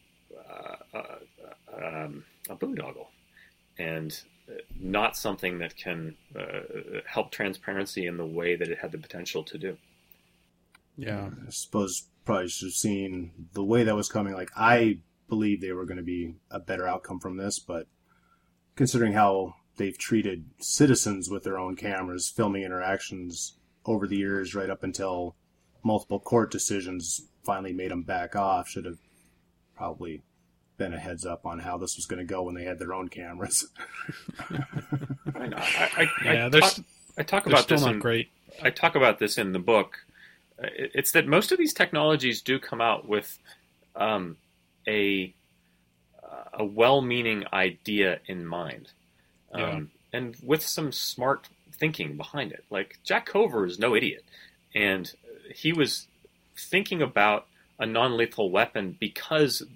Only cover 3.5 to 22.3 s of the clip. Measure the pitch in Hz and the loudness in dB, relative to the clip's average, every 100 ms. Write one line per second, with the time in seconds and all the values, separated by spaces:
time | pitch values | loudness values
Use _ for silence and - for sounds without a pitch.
3.5 | _ _ - 82 80 80 76 - _ - | _ _ -8 -6 -4 -6 -10 -16 _ -18
4.5 | - - - 92 101 113 - 113 95 92 | -16 -12 -10 -2 0 0 0 -4 -2 -4
5.5 | 90 85 - 92 85 80 78 _ - - | -4 -8 -8 -8 -8 -8 -12 _ -12 -10
6.5 | - - - - - - - 107 - 101 | -10 -10 -12 -10 -12 -6 -4 -4 -4 -4
7.5 | 92 - 98 98 - 90 87 82 82 85 | -4 -6 -4 -4 -4 -4 -4 -6 -2 0
8.5 | 87 85 85 - 82 76 87 90 87 78 | 0 -2 -4 -8 -10 -12 -12 -8 -6 -8
9.5 | - 95 90 _ _ _ _ _ _ _ | -8 -10 -10 _ _ _ _ _ _ _
10.5 | _ _ _ _ - 113 104 98 - - | _ _ _ _ -12 -8 -6 -6 -10 -12
11.5 | - - 107 98 87 - _ - 101 90 | -10 -4 -2 -2 -4 -10 _ -2 -2 -2
12.5 | - 92 - 107 101 98 92 87 85 82 | -6 -6 -2 0 0 -2 -6 -10 -14 -10
13.5 | 101 98 117 110 107 101 107 101 95 90 | -4 2 4 4 2 0 -2 -2 -4 -8
14.5 | - 113 120 113 90 - _ _ 110 107 | 2 6 6 6 2 -4 _ _ 0 2
15.5 | 101 92 92 90 90 85 90 85 85 _ | 0 -2 -6 -6 -8 -6 -4 -6 -10 _
16.5 | - - 92 90 90 - 92 95 92 98 | -12 -6 -4 -2 -4 -6 -10 -8 -6 -6
17.5 | 98 - 85 - _ _ _ _ _ _ | -6 -8 -8 -10 _ _ _ _ _ _
18.5 | _ _ - 127 123 113 104 104 98 90 | _ _ 0 2 4 4 6 6 6 0
19.5 | - _ - 98 - - 113 101 90 80 | -6 _ -6 -4 -4 0 2 2 -4 -10
20.5 | - - - 147 120 107 98 87 98 - | -10 -4 4 6 6 2 -2 -4 -6 -4
21.5 | 95 92 92 104 98 92 90 - | -4 -4 -6 -4 -4 -4 -4 -4